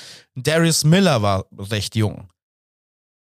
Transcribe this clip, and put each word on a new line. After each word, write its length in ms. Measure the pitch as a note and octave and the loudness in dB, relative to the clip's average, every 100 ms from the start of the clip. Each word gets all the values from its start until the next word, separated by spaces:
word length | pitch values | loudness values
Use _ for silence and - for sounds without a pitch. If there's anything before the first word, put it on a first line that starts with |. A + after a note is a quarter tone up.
| - - _ | -20 -20 _
Darius 500 | - B2 D#3+ E3 D#3 | -6 -2 0 2 2
Miller 360 | D3+ F3+ F#3 B2 | 2 4 4 2
war 240 | G2+ G2 - - | 2 -2 -4 -14
recht 400 | G2 G#2+ - A2 | -8 -6 -4 -2
jung. 320 | G#2 - - _ _ _ _ _ _ _ _ _ _ | -2 -4 -18 _ _ _ _ _ _ _ _ _ _